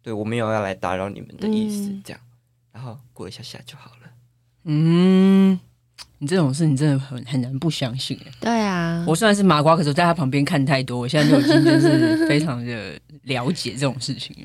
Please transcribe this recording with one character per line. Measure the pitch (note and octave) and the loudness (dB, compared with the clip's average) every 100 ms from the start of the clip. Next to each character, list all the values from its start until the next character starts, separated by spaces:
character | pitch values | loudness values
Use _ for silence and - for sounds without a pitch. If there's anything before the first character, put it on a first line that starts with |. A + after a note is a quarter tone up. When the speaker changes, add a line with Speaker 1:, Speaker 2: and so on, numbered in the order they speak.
Speaker 1:
对， | - | -10
我 | A2 | -8
没 | G#2+ A#2 | -4 -4
有 | A2 | -2
要 | A2 | -2
来 | G2+ | -4
打 | F#2+ F2+ | -4 -6
扰 | F#2 F#2+ | -4 -6
你 | - | -10
们 | - - | -16 -8
的 | G#3 | -4
意 | G#3+ G#3+ | -2 -2
思。” | G3+ G3+ | -6 -8
Speaker 2:
嗯。 | G3 | -10
Speaker 1:
这 | - | -14
样， | - _ _ _ _ _ | -20 _ _ _ _ _
然 | G#2 | -18
后 | B2+ A2+ B2+ | -16 -16 -20
过 | _ F#2 | _ -16
一 | |
下 | - | -14
下 | B2 - - | -18 -18 -20
就 | C#3+ | -20
好 | - _ | -20 _
了。 | - _ _ _ _ _ | -20 _ _ _ _ _
Speaker 3:
嗯， | E3+ D3+ D#3+ E3+ F#3 F#3+ F#3+ G3 F#3+ F#3 _ _ _ _ - _ | -4 0 2 4 4 6 6 6 4 2 _ _ _ _ -20 _
你 | C#3+ | -2
这 | F#3 | 0
种 | D3 | 0
事 | C3+ D#3+ | 2 0
你 | C3+ | 2
真 | D3+ | 2
的 | C#3 | 0
很， | C3+ B2+ | -2 -12
很 | A#2 C3+ | -6 -4
难 | B2 C3+ | -4 -4
不 | E3 | -4
相 | D3+ C3 B2+ | -4 -6 -6
信 | - C3+ | -8 -10
欸。 | - - | -12 -8
Speaker 2:
对 | A3 A#3 | -4 -2
啊。 | G#3 F3+ E3+ E3+ E3+ | -2 -2 -2 -4 -2
Speaker 3:
我 | |
虽 | E3 A3 | 0 2
然 | |
是 | G3+ | 4
麻 | G3 D3+ | 4 4
瓜， | D3 D#3+ | 4 2
可 | |
是 | D3 | 2
我 | |
在 | C#3 | 2
他 | F3 | 2
旁 | E3 C3+ | 2 0
边 | C#3 | 0
看 | C#3 E3 | 0 0
太 | C3+ C3+ | 0 0
多， | B2+ B2 | -2 -6
我 | B2 | -2
现 | D3+ | 2
在 | D3 | 4
就 | C#4+ | 4
已 | |
经 | D4 D#4+ | 4 4
就 | D#4+ D#4+ | 4 4
是 | E4+ D4+ D#4+ D#4+ E4 | 4 4 2 2 0
非 | D3 | 0
常 | D#3+ B2 | 0 -6
的 | A#2+ A#2 F#2+ D2 _ D3 | -6 -8 -10 -14 _ -20
了 | B2 C3 B2 | -8 -4 -4
解 | E3 B2+ | -4 -6
这 | A2 | -4
种 | C#3 B2+ | -4 -4
事 | - | -8
情 | C3 - - | -10 -10 -16